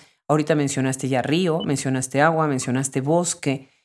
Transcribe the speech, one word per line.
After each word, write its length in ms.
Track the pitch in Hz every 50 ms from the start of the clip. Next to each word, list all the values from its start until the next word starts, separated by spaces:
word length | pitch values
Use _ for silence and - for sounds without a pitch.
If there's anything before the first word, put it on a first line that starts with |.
| - _ _ _ _
Ahorita 280 | - 147 156 151 151 160
mencionaste 540 | 151 143 135 139 139 131 131 131 131 - 127
ya 120 | 135 123
río, 380 | 120 117 143 170 190 170 156 165 -
mencionaste 580 | - 139 135 - 139 131 127 131 - - 135
agua, 260 | 147 165 165 160 156
mencionaste 540 | 151 139 131 - 127 123 131 135 135 - 139
bosque. 680 | 131 143 160 175 175 170 - - - 143 135 135 135 _ _ _